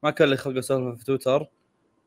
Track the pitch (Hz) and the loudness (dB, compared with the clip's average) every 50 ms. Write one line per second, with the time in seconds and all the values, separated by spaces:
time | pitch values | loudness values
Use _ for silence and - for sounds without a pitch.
0 | - 151 151 - 160 143 135 131 - 139 131 127 123 - 135 131 127 123 117 113 | -4 -4 2 4 4 4 4 0 -2 -4 -4 -4 -2 0 -2 0 0 -4 -6 -8
1 | - - 135 127 - 127 131 147 151 - _ _ _ _ _ _ _ _ _ _ | -4 -2 -2 -2 0 0 0 0 0 -4 _ _ _ _ _ _ _ _ _ _
2 | _ | _